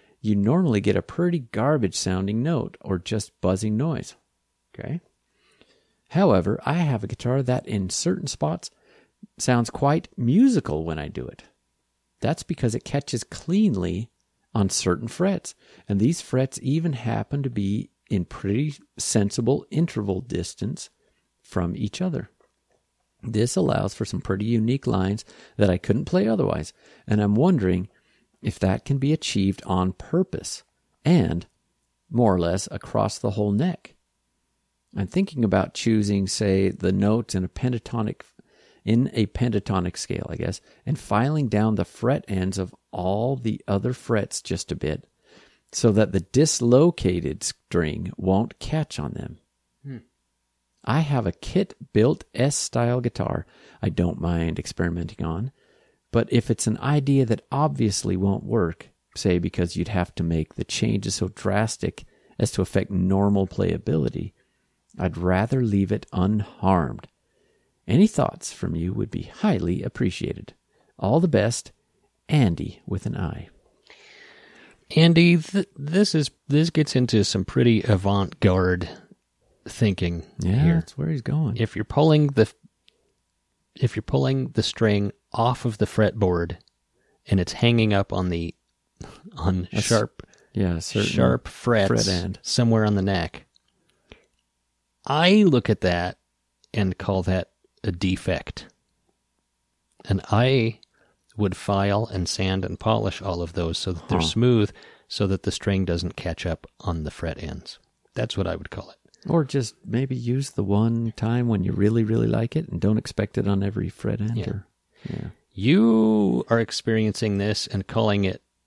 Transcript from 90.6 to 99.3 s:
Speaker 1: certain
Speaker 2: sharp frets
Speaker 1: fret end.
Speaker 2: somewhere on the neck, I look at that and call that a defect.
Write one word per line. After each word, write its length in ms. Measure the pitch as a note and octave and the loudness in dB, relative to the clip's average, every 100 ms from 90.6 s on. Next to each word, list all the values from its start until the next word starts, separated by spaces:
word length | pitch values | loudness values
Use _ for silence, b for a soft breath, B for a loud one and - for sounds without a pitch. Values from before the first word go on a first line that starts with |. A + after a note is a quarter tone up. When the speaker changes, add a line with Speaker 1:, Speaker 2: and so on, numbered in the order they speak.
| F#2 E2 | 0 -2
Speaker 1:
certain 300 | - G#2 - | -4 -2 0
Speaker 2:
sharp 380 | - B2 B2 - | 2 2 2 -4
frets 380 | - A#2+ A2 G2 | -6 0 2 4
Speaker 1:
fret 180 | A2+ F#2+ | 2 2
end. 320 | F2+ F2+ - | 0 -2 -8
Speaker 2:
somewhere 440 | - - A#2 A2+ G#2+ | -4 0 2 4 2
on 100 | G2+ | 2
the 60 | |
neck, 440 | G2 F#2+ - - - _ _ _ b b b b b _ _ _ _ _ _ _ - | 0 -2 -4 -10 -20 _ _ _ b b b b b _ _ _ _ _ _ _ -4
I 380 | D3+ F3 G#3+ | 2 6 6
look 260 | G3 B2+ - | 6 4 2
at 120 | G#2 | 0
that 360 | F2+ F2 F2+ - _ _ _ _ _ | 0 0 -2 -8 _ _ _ _ _
and 240 | A2 F#2+ - | -2 -2 -2
call 260 | - F#2+ | -2 0
that 280 | F2 F#2 - _ _ _ | 0 -2 -2 _ _ _
a 80 | G#2 | -6
defect. 760 | E2+ F#2+ F#2+ - F2 - - - _ _ _ _ _ _ | -2 0 -2 -2 -4 -6 -14 -16 _ _ _ _ _ _